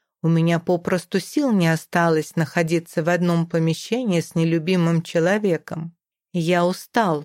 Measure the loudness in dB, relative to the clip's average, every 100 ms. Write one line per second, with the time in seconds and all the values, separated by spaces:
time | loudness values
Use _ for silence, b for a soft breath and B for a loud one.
0 | _ -4 0 2 2 0 0 -2 0 -4
1 | -2 -6 -2 -2 0 2 2 0 -2 0
2 | 2 2 -2 -4 -2 0 0 -2 -2 -4
3 | 0 0 2 0 0 0 0 -2 -4 -4
4 | 0 -2 -2 -2 0 0 0 0 2 0
5 | 0 0 2 2 0 -2 -6 -10 -10 _
6 | _ _ _ -4 0 2 2 -2 -4 0
7 | 0 -2